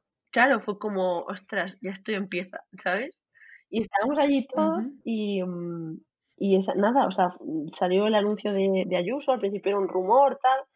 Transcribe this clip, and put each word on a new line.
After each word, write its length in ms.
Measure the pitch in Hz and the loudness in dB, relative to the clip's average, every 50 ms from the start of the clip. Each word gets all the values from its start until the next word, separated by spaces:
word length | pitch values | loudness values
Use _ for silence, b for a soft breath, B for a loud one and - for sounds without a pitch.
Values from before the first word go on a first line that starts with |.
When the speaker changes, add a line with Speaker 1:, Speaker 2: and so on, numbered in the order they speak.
| _ _ _ _ _ _ | _ _ _ _ _ _
Speaker 1:
claro, 300 | - 233 240 277 269 214 | 0 2 4 4 4 2
fue 180 | - - 202 196 | -2 -4 -8 -6
como, 420 | - 214 202 190 185 185 175 170 - | -6 -4 -2 -2 0 0 0 -2 -4
"Ostras, 520 | - 196 190 - - - 196 175 196 185 - | -8 -10 -12 -12 -8 -6 -4 -4 -4 -8 -10
ya 100 | - 185 | -10 -10
esto 200 | 196 190 - - | -10 -10 -8 -6
ya 60 | 220 196 | -6 -4
empieza", 420 | 202 190 - 175 190 185 - - - _ - 180 | -4 -6 -6 -8 -8 -8 -12 -16 -16 _ -18 -8
¿sabes? 400 | - 185 180 202 254 320 - _ _ B B B B B B B B _ | -6 -4 -4 -4 -4 -8 -12 _ _ B B B B B B B B _
Y 120 | - 220 220 | -4 -4 -2
estábamos 360 | 208 - 202 208 254 294 294 | -2 -2 -2 0 0 2 2
allí 280 | - 285 285 269 240 - | 2 4 2 2 0 -2
todos 380 | - - 311 311 320 349 226 | -2 0 0 2 0 0 -4
Speaker 2:
Ujú. 160 | 262 277 - - | -6 -8 -10 -6
Speaker 1:
y, 400 | - 226 214 214 208 202 190 180 | -4 -4 -2 -2 -2 -2 -2 -2
mm, 560 | 185 180 175 175 170 170 170 165 160 160 - - _ _ _ _ _ _ - | -4 -4 -6 -6 -6 -8 -8 -8 -8 -10 -12 -16 _ _ _ _ _ _ -4
y 200 | - 196 190 190 | 2 4 4 4
esa, 180 | 190 190 - | 2 2 0
nada, 320 | - 196 214 247 277 240 190 | 2 2 4 4 4 2 2
o 40 | |
sea, 240 | 190 196 185 180 180 - - - 151 160 147 160 - | 2 2 0 0 0 -4 -10 -8 -6 -6 -6 -8 -4
salió 340 | - 185 180 180 190 208 214 | -2 0 2 2 2 2 4
el 80 | 220 | 2
anuncio 380 | 214 202 208 214 208 - 214 202 | 2 2 2 0 -2 -4 -2 0
de, 320 | 196 196 196 190 190 180 180 | 0 2 2 2 0 0 0
de 100 | 180 175 | -2 -2
Ayuso, 340 | 175 180 247 294 277 - 254 | -2 -2 -4 -2 0 0 0
al 60 | 240 | 0
principio 320 | 202 196 202 190 - 185 | 0 -2 -4 -4 -2 -2
era 80 | 202 202 | 0 0
un 80 | 196 185 | 0 -2
rumor, 500 | - 185 185 185 220 262 277 277 277 269 | -2 -2 0 4 6 6 6 6 4 2
tal. 200 | - 262 262 269 269 - _ | 2 2 2 0 -2 -6 _